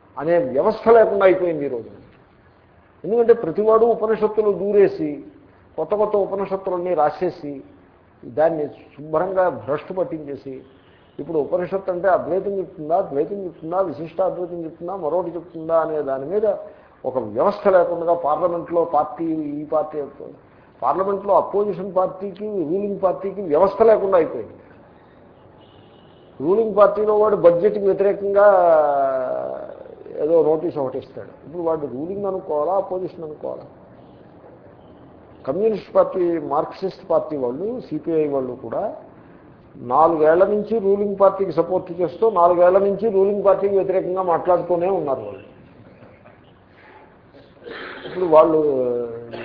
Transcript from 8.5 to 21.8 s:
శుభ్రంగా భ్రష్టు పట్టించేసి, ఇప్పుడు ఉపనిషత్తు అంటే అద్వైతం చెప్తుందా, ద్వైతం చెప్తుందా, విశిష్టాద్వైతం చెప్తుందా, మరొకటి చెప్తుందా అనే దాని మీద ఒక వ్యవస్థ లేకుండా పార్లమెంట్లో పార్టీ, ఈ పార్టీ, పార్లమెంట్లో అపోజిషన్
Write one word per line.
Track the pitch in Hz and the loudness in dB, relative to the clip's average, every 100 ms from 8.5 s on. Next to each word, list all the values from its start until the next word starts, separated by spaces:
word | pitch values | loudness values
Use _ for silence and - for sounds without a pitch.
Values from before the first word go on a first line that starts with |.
| 160 143 | 0 -6
శుభ్రంగా | - - - 156 156 185 190 180 | -10 -20 -18 -4 -2 0 0 0
భ్రష్టు | 127 110 151 - | -2 -6 -6 -6
పట్టించేసి, | 185 170 160 143 139 139 131 139 _ _ _ _ - | -6 -6 -6 -10 -12 -12 -16 -18 _ _ _ _ -14
ఇప్పుడు | 147 160 | -4 -2
ఉపనిషత్తు | 135 180 175 190 190 | 0 -2 -2 -4 -4
అంటే | 175 190 | -2 2
అద్వైతం | 170 139 185 190 196 | 2 2 -4 -2 -6
చెప్తుందా, | 180 - 151 175 | -8 -10 -2 -2
ద్వైతం | 196 139 156 202 | 0 -2 -4 -6
చెప్తుందా, | 185 - 160 180 | -10 -12 -6 -2
విశిష్టాద్వైతం | 190 131 165 - 185 170 175 175 | -2 -6 -8 -4 -2 -4 -8 -8
చెప్తుందా, | 160 160 170 190 | -10 -10 -10 -6
మరొకటి | 151 175 170 | -4 -2 -4
చెప్తుందా | 170 - 165 160 165 | -8 -12 -10 0 0
అనే | 156 151 | 0 -2
దాని | 135 135 139 | -4 -4 -4
మీద | 208 214 190 - - - _ | -2 0 -2 -8 -20 -20 _
ఒక | - 123 | -6 -4
వ్యవస్థ | 110 107 175 - 202 | -4 0 0 0 4
లేకుండా | 185 170 170 165 | 4 4 0 0
పార్లమెంట్లో | 170 139 151 175 170 156 170 | 0 0 0 -2 -4 -2 -2
పార్టీ, | 165 147 151 - 165 | 0 0 -2 -4 -6
ఈ | 160 147 147 | -4 -6 -8
పార్టీ, | 151 156 151 151 135 - - - - - - _ | -4 -4 -2 -6 -10 -12 -18 -20 -20 -20 -20 _
పార్లమెంట్లో | 123 156 196 196 202 170 | -2 -2 -2 -4 2 2
అపోజిషన్ | - 196 208 175 | 2 -2 -4 -6